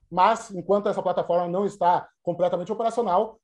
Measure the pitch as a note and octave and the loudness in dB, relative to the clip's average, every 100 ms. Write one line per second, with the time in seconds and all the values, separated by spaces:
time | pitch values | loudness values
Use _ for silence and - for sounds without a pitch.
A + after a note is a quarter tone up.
0 | - F3 G3 A3 - F#3 E3+ G3+ G3+ G3 | -6 2 4 4 -4 -8 0 0 0 -2
1 | F#3 F3+ E3+ F3 F3 F3+ G3+ - E3+ E3+ | -2 -2 0 0 0 -2 -2 0 2 2
2 | - _ - E3+ F3+ F3 F3+ G#3+ A3+ A3+ | 0 _ -6 -2 -2 -2 -4 -4 -2 -2
3 | G#3+ F3+ A3 - | 0 0 0 -6